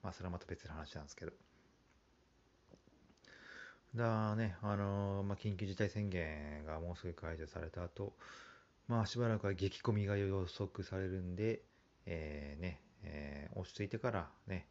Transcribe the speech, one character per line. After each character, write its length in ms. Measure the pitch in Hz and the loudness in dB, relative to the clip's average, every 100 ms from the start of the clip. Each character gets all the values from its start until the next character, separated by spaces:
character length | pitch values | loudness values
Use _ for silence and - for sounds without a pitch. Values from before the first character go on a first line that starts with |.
ま 60 | 98 | -6
あ、 40 | |
そ 80 | - | -4
れ 40 | 90 | -4
は 60 | |
ま 80 | 87 | -4
た 60 | - | -4
別 200 | 92 - | -8 -6
の 80 | |
話 200 | 78 76 78 | -8 -8 -8
な 60 | |
ん 20 | 73 | -10
で 40 | |
す 60 | - | -8
け 100 | 80 | -10
ど。 60 | - - - - _ _ - _ _ _ _ _ _ _ - - - - - - - - - - - _ 117 | -10 -20 -20 -20 _ _ -20 _ _ _ _ _ _ _ -20 -20 -20 -20 -20 -20 -20 -16 -14 -14 -16 _ 2
だ 400 | 117 110 107 107 | 4 6 6 4
ね、 220 | 110 90 | 2 2
あ 140 | 107 101 | 2 2
の 460 | 101 101 101 98 | 4 4 2 2
ー、 20 | |
ま 120 | 98 98 | 0 0
あ、 20 | |
緊 180 | 107 92 | 0 0
急 100 | 101 | -2
事 120 | 95 | 2
態 120 | 104 | 2
宣 200 | 107 104 | 4 0
言 560 | 90 80 76 73 76 76 | 2 0 -2 -6 -6 -4
が 160 | 80 | -4
も 100 | 85 | -4
う 40 | 85 | -4
す 100 | 90 | -6
ぐ 60 | |
解 240 | 82 80 80 | -6 -6 -4
除 100 | 78 | -6
さ 140 | 82 | -6
れ 80 | 82 | -6
た 160 | 87 90 | -4 -6
後、 280 | - 101 - - - - - - _ - | -4 -6 -6 -18 -16 -18 -20 -20 _ 2
ま 140 | 117 | 4
あ、 20 | 104 | 4
し 120 | 120 | 4
ば 120 | 120 | 4
ら 100 | 107 | 4
く 80 | 98 | 2
は 60 | |
激 280 | 95 98 - | 2 0 2
混 140 | - 104 | 4 4
み 100 | 101 | 4
が 120 | 101 | 4
予 280 | 98 98 87 | 4 2 0
測 380 | - 101 - | 0 -4 -2
さ 140 | 90 95 | -4 0
れ 80 | 95 | 0
る 160 | 92 | 0
ん 160 | 90 90 | 0 2
で、 260 | 110 110 - _ _ _ - | 2 2 -4 _ _ _ -4
え 520 | 82 76 73 71 71 | -4 -2 -4 -6 -2
ー、 20 | |
ね、 200 | 90 85 - - | -4 -4 -12 -12
え 460 | 82 76 73 71 73 - | -8 -6 -6 -8 -6 -6
ー、 20 | |
落 160 | 90 | -6
ち 20 | - | -4
着 100 | 101 | -2
い 40 | |
て 100 | 110 | 0
か 120 | 127 | 2
ら 180 | 98 87 - - | 0 -2 -8 -6
ね 200 | 92 - | -6 -6